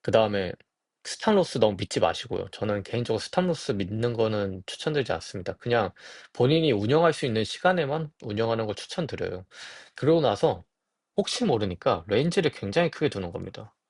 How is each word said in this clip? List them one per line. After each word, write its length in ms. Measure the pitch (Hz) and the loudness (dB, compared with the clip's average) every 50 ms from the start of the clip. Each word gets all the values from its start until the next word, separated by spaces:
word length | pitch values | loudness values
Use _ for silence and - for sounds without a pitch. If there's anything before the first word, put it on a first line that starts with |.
그다음에 520 | - - - 110 110 104 104 98 95 90 - _ _ _ _ _ _ _ _ _ _ | 0 4 4 6 4 4 2 -2 -2 -4 -6 _ _ _ _ _ _ _ _ _ _
스탑로스 540 | - - - - 220 208 196 170 - - 127 | -14 -12 -2 2 4 4 4 4 2 2 4
너무 180 | 110 107 101 | 4 4 4
믿지 220 | 90 101 - - 117 | 0 -6 -4 0 2
마시고요. 480 | 92 82 82 - - - 95 92 90 - | 2 2 0 -2 -6 -6 -6 -6 -6 -8
저는 320 | - - 101 107 104 101 92 | -8 -6 -4 -4 -4 -4 -4
개인적으로 360 | - - 117 120 - 113 104 | -4 -4 -4 -2 -2 -2 -4
스탑로스 540 | - - - 185 180 180 160 - - - 117 | -4 -2 -2 0 0 0 -2 -2 -2 -4 -2
믿는 400 | 98 98 90 107 113 117 120 117 | -2 -2 -4 -2 -2 -2 -2 2
거는 500 | 113 113 110 107 104 101 98 95 92 95 | 2 0 2 2 -2 -2 -4 -6 -8 -12
추천드리지 460 | - - - - 156 151 147 123 - 85 | -14 -14 -6 -4 -2 0 0 0 -2 -4
않습니다. 400 | 85 - - - 98 90 - 95 | -4 -6 -10 -10 -8 -8 -8 -10
그냥 340 | _ - 120 120 117 101 90 - - - - - - - - _ | _ -2 0 2 2 2 0 -4 -10 -20 -20 -20 -20 -20 -16 _
본인이 380 | - 123 131 156 165 160 151 | 2 4 4 4 4 4 2
운영할 420 | 120 101 104 110 139 160 170 165 147 | 2 2 2 2 4 6 4 4 2
수 120 | - 156 | 2 -2
있는 180 | 127 110 110 107 | 0 0 0 -2
시간에만 680 | - - - - 180 185 175 151 135 147 160 160 151 _ _ - | -2 -6 0 2 2 2 2 0 -2 -2 -4 -4 -8 _ _ -8
운영하는 420 | 113 104 107 113 113 113 113 110 | -6 -2 0 0 0 0 0 -2
걸 80 | 107 101 | -4 -4
추천드려요. 680 | - - - - - 165 123 117 - 90 90 92 92 90 _ - - - - - - - - _ | -8 -10 -8 -6 -6 -4 -4 -4 -6 -6 -6 -6 -8 -12 _ -20 -20 -18 -18 -18 -20 -20 -20 _
그러고 260 | - - 143 165 165 | 0 2 4 4 4
나서 420 | 147 120 101 - - 156 101 90 - _ _ _ _ _ _ _ _ _ _ | 4 2 2 2 2 0 0 -2 -10 _ _ _ _ _ _ _ _ _ _
혹시 280 | - 196 - - - 247 | -2 -2 -2 -2 -2 2
모르니까 600 | 196 127 107 104 95 90 - - 135 110 85 82 | 2 2 2 0 -2 -4 0 2 2 2 2 0
레인지를 440 | 101 101 117 143 175 170 208 170 143 | 0 2 2 2 2 2 2 0 0
굉장히 400 | - - - 98 101 165 175 160 | -2 -2 -8 -2 0 2 0 0
크게 180 | - - 156 139 | 0 -2 -2 -2
두는 220 | - 101 92 85 | -2 -2 -8 -6
겁니다. 440 | 85 87 92 95 - - 104 - _ _ _ | -8 -10 -10 -10 -14 -14 -18 -18 _ _ _